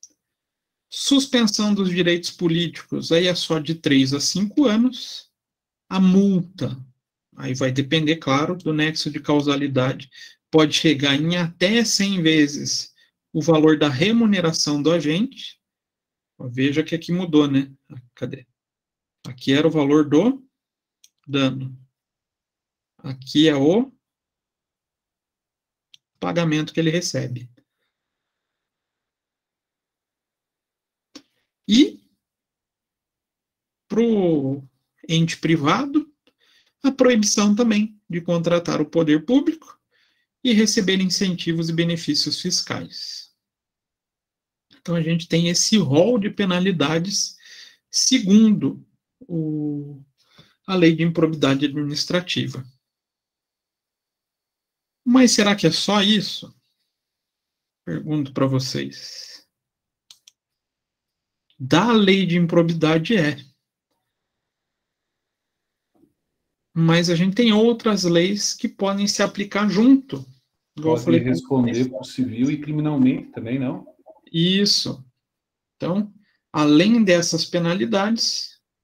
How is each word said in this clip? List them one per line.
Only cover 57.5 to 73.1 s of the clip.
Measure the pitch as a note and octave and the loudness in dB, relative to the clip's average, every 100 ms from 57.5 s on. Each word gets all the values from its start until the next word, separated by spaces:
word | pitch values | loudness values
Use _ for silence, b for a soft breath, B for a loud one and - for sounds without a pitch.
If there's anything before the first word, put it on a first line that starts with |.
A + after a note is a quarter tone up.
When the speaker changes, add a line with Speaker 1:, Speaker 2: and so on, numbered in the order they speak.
| _ _ _ | _ _ _
Speaker 1:
Pergunto | - D#3+ - D3+ C3+ | -10 -10 -6 -4 -4
pra | - C3+ | -2 0
vocês. | C3 C3 C#3+ C#3 - - - - - _ _ _ _ _ _ _ - _ _ _ _ _ _ _ _ _ _ _ _ _ - | 0 -2 -6 -8 -12 -18 -18 -20 -20 _ _ _ _ _ _ _ -20 _ _ _ _ _ _ _ _ _ _ _ _ _ -14
Da | C3 D#3 A3 | -2 2 4
lei | A3+ G3 F#3+ | 4 4 4
de | F3+ F3 | 2 0
improbidade | E3+ E3+ E3+ E3 D#3 D#3+ D#3+ A3+ | 2 2 2 0 0 0 0 0
é. | D3 C#3 - _ _ _ _ _ _ _ _ _ _ _ _ _ _ _ _ _ _ _ _ _ _ _ _ _ _ _ _ _ _ _ _ | 0 -4 -10 _ _ _ _ _ _ _ _ _ _ _ _ _ _ _ _ _ _ _ _ _ _ _ _ _ _ _ _ _ _ _ _
Mas | E3 E3 E3 E3 | 0 4 4 2
a | E3 | 0
gente | F#3+ | 0
tem | F#3+ A#3+ | 2 2
outras | G#3+ A3+ A#3 A3+ G3+ | 4 4 2 0 0
leis | F3+ E3+ F3+ G3+ - | 2 2 2 -2 -6
que | - A3+ | -6 -8
podem | - G3 G3 G3+ | -4 -4 -2 -2
se | - | -2
aplicar | G3+ G3+ G3+ G3+ G#3 | -2 -4 -6 -2 0
junto. | F3+ A#3+ C4+ - C#3 - _ _ _ _ - | 2 6 4 2 -14 -14 _ _ _ _ -6
Igual | D#3 D#3+ | -2 0
eu | |
Speaker 2:
Pode | |
Speaker 1:
falei | - E3 | 2 2
com | A#2+ | 2
Speaker 2:
responder | - - C3+ A#2+ | -2 -2 0 0
Speaker 1:
vocês. | A#2 B2+ | 0 -4
Speaker 2:
por | - | -6
civil | - - A#2 A2 C3+ | -12 -6 -6 -2 -2
e | D3+ | -4
criminalmente | D3 D3+ D3+ D3 B2+ | -6 -4 -2 2 2